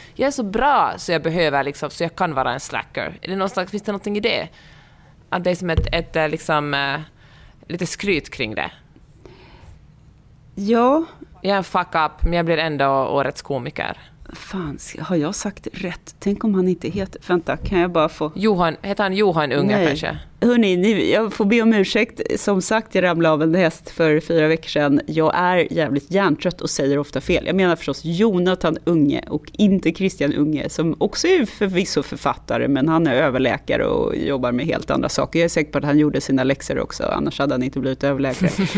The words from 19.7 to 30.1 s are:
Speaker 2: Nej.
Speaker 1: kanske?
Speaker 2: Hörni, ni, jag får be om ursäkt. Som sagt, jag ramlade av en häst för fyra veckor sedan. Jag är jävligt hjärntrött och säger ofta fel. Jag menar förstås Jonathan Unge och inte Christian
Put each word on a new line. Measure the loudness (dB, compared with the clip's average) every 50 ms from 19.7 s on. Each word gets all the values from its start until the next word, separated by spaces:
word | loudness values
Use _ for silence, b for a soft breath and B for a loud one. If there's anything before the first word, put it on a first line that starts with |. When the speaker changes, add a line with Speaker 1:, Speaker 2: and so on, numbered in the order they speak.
| 2 2
Speaker 2:
Nej. | 2 2
Speaker 1:
kanske? | 0 0 -2 -6 -6 -8 -12 -16 -6 0
Speaker 2:
Hörni, | 2 2 4 4 4 4 4 4
ni, | 4 2 2 2 2 2 2
jag | 2 0 -2 -2
får | 0 0
be | 2 2 4
om | 4 4 4
ursäkt. | 4 2 2 2 0 0 0 -2 -6 -4 -4 -4 -2
Som | 0 0 0 0
sagt, | 2 0 0 0 -2 0 0
jag | 2 2
ramlade | 2 2 4 4 4 4
av | 4 4
en | 4 4
häst | 4 4 2 0 -4 -10 -12
för | -2 0 2 4 4 2
fyra | 2 2 2 4 4 4
veckor | 2 0 -2 -2
sedan. | 0 0 2 4 4 2 2
Jag | 0 0 2 2 2 2
är | 2 2 2 2 2 2 0 0
jävligt | 0 0 0 0 -2 -4 0
hjärntrött | 0 2 2 2 0 0 0 -4 -4 -2
och | -6 -6
säger | -2 -2 0 0 0 0
ofta | -2 -2 -6 -6
fel. | -2 0 0 0 0
Jag | 0 0
menar | 2 2 2 2
förstås | 0 -2 -6 -6 -4 -4
Jonathan | -4 0 2 2 2 2 2 2 2 0 2 0 0 -2 0 0
Unge | 2 4 4 4 4 2 0 -4 -6
och | -8 -8 -8 -8 0
inte | 2 4 4 4 4 2 0
Christian | 0 0 -2 -2